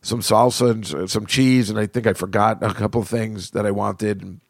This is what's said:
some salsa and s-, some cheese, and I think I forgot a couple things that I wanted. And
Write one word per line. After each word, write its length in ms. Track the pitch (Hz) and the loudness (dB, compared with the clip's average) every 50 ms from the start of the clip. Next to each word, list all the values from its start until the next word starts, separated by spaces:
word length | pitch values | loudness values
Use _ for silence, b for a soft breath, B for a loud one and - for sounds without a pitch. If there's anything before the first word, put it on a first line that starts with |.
| _ | _
some 180 | - 113 120 | -4 -6 -4
salsa 500 | 101 - 110 107 120 127 117 - 120 123 | 0 2 4 4 4 4 2 2 2 2
and 140 | 113 110 107 | 2 0 -4
s-, 280 | - 76 73 90 95 - | -8 -6 -6 -6 -4 -4
some 140 | 104 104 | -4 -2
cheese, 440 | - - 131 135 131 127 127 120 98 | -2 0 2 4 4 4 4 2 0
and 80 | 107 107 | -2 -2
I 80 | 107 | -4
think 200 | 98 _ 123 113 | -2 _ 0 0
I 60 | 113 95 | 0 0
forgot 500 | - 92 98 95 104 104 110 110 - - | 0 -4 -2 2 2 4 4 2 0 -2
a 120 | 107 95 | -2 -2
couple 280 | - 104 107 110 120 104 | 0 -2 0 0 -2 -2
things 480 | - 110 117 110 110 110 101 87 - - | 0 -2 -4 -4 -4 -6 -10 -12 -6 -4
that 120 | - 104 | -2 -2
I 60 | 104 | -2
wanted. 520 | 98 104 104 104 98 92 107 104 104 98 98 | -2 -2 -2 -4 -4 -2 -2 -4 -4 -4 -8
And 180 | 95 90 85 _ _ | -14 -16 -18 _ _